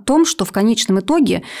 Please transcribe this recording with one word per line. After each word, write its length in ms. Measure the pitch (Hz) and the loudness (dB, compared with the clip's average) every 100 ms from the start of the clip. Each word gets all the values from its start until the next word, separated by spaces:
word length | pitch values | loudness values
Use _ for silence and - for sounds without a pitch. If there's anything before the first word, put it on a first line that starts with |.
| - | 0
том, 200 | 302 330 | 2 2
что 200 | - 190 | 0 -4
в 80 | |
конечном 480 | 202 214 226 - 190 | 0 0 0 0 -2
итоге 420 | 190 330 226 175 - - | 0 2 2 0 -6 -14